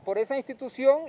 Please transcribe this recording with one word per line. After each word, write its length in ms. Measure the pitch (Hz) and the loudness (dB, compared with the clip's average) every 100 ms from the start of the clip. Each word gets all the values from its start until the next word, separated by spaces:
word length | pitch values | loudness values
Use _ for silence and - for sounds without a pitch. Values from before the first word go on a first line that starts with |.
| - | -6
por 120 | 196 | -4
esa 200 | 220 277 | -2 -4
institución 680 | 254 240 262 - 269 294 | -6 -10 -12 0 4 4